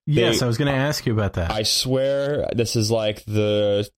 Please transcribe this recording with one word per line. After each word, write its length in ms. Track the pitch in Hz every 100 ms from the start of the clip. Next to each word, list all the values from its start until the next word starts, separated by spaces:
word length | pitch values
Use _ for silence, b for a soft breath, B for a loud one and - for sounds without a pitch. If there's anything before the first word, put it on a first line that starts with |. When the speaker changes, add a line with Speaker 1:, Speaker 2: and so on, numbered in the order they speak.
Speaker 1:
Yes, 340 | - 151 117 110
Speaker 2:
They 60 |
Speaker 1:
I 20 | 123
was 100 | 113
gonna 120 | 143
ask 340 | 135 143 147 127
you 40 |
about 200 | 110 98
that. 160 | 92 85
Speaker 2:
I 120 | 110
swear 840 | 107 - 127 131 135 139 139 143 -
this 200 | 113 110
is, 160 | 120 107
like, 340 | 113 107 101
the, 640 | - 107 104 104 104 101 104